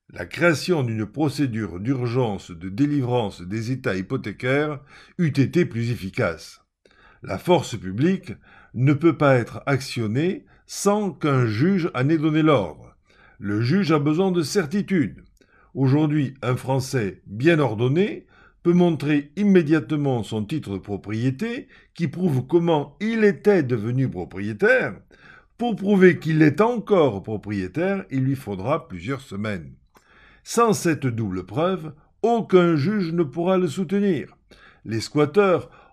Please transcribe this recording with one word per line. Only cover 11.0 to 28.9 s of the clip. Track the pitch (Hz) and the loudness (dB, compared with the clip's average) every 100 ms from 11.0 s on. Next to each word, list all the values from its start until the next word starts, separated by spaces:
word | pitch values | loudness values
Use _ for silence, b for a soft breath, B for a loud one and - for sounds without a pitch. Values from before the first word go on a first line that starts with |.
| 202 | -2
qu'un | 139 156 131 | -4 0 2
juge | 120 107 165 196 160 | 0 2 2 2 0
en | - 131 | -2 0
ait | 160 | 0
donné | 156 151 | 2 2
l'ordre. | 156 135 90 76 - _ b b b b | 4 4 0 -8 -20 _ b b b b
Le | 98 104 | -4 -2
juge | 120 180 175 | 0 2 2
a | 156 | 2
besoin | 143 156 190 | 2 2 0
de | 175 | 0
certitude. | 151 202 151 202 - 190 113 - - _ b b b | 0 -2 -2 -2 0 0 0 -4 -20 _ b b b
Aujourd'hui, | - 131 143 156 151 135 - | -2 2 4 2 0 -2 -4
un | 117 127 | -4 -2
Français | 117 135 131 135 101 - - | -2 -4 -2 -4 -4 -6 -12
bien | 101 143 165 | -2 2 4
ordonné | 135 107 123 147 208 330 b b b b | 2 0 0 2 0 -4 b b b b
peut | 175 | 2
montrer | 175 175 151 139 147 143 - | 4 4 2 0 0 -2 -2
immédiatement | 208 185 147 156 117 151 143 123 | 4 4 4 2 2 -2 0 -2
son | 104 110 | -2 -6
titre | 104 156 - | -4 -6 -6
de | 98 | -8
propriété | 95 101 98 107 127 131 226 240 - b b | -8 -8 -6 -2 -2 -2 -4 -6 -12 b b
qui | - 175 | -6 -6
prouve | - 180 131 127 | -2 0 0 0
comment | 170 170 156 139 - | 2 2 2 -2 -6
il | 214 226 | -4 2
était | 214 - - 196 | 2 4 4 4
devenu | 131 120 107 127 131 | 2 -2 -2 -2 -2
propriétaire. | 87 85 92 104 110 208 254 156 92 - B B B B - | -4 -8 -8 -8 0 2 2 0 -8 -18 B B B B -8
Pour | 240 190 | -6 -2
prouver | 190 202 185 165 | 2 6 6 6
qu'il | 156 160 | 2 4
est | 156 131 | 4 4
encore | 220 240 - 196 147 98 | 2 0 2 4 4 0
propriétaire, | 87 107 101 104 92 92 185 196 - | -6 -8 -6 -4 -4 -2 -2 -4 -4
il | 135 | -2
lui | 131 135 | -2 -2
faudra | 104 98 101 156 | -6 -6 -4 -4
plusieurs | - | -6